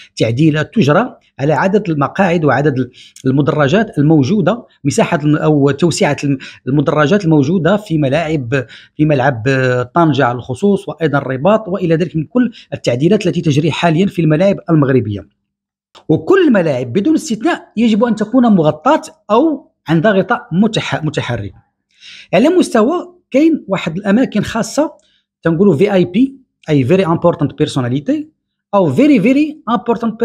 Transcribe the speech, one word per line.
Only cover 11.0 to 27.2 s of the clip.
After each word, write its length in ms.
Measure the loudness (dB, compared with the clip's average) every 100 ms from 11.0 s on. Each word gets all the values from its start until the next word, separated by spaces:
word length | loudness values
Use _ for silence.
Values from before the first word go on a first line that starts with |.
| -2 -2
الرباط، 500 | -4 -4 0 0 -2
وإلى 280 | -6 -2 -2
ذلك 200 | -2 -6
من 80 |
كل 280 | -4 -2 -2 -4 -14
التعديلات 540 | -8 -4 0 2 2 0
التي 140 | -2
تجري 300 | 0 0 0
حاليًا 340 | 0 0 0 0
في 160 | 0
الملاعب 360 | 0 2 0 -2 0
المغربية. 580 | 2 2 2 0 -6 -12 _ _ _ _ _ _ -10 -2
وكل 380 | -2 2 2 4
الملاعب 460 | 2 0 -2 -4
بدون 220 | -2 0 -2
استثناء 560 | -2 -4 -4 -4 -6 -2
يجب 260 | 0 2
أن 120 | 0 -2
تكون 400 | -2 2 4 4
مغطاة 460 | 2 0 0 0 -2 -14 -2
أو 400 | 0 2 -2 -10 _ -2
عندها 240 | 0 2
غطاء 360 | 2 0 -2 -2
متح-، 520 | 0 0 0 -4 -4
متحرك. 500 | -4 -4 -4 -6 -8 -14 _ _ _ _ -20 -20 -2
على 160 | 2 2
مستوى، 640 | 2 2 2 0 0 -6 -16 _
كاين 340 | 2 2 0 -2
واحد 300 | -6 -6 -6
الأماكن 440 | 0 0 0 -2
خاصة 500 | -4 -6 -4 -2 -4 -4 _ _ _ _
تنقولوا 340 | -2 2 2 2
في 180 | 2
آي 120 | 2 0
بي، 320 | 0 -2 -4 _ _ -2
أي 180 | 0 2
very 180 | 2 0
important 440 | 0